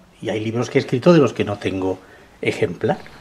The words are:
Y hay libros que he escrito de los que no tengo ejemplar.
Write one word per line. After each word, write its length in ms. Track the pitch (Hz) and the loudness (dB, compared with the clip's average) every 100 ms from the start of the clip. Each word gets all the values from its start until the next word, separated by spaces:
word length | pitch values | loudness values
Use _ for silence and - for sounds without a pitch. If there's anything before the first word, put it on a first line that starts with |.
| - _ | -16 _
Y 80 | 107 | -6
hay 100 | 110 | -4
libros 300 | 110 113 117 | -2 -4 0
que 100 | 135 | 0
he 20 | |
escrito 300 | - 127 175 | 0 2 4
de 80 | 170 | 6
los 140 | 120 | 4
que 100 | - | 2
no 140 | 104 101 | -4 -4
tengo 420 | 98 95 92 92 - - - - | -4 -2 -4 -4 -10 -20 -20 -8
ejemplar. 560 | 113 - 104 85 110 - - - | -4 -2 -2 -2 -2 -2 -8 -20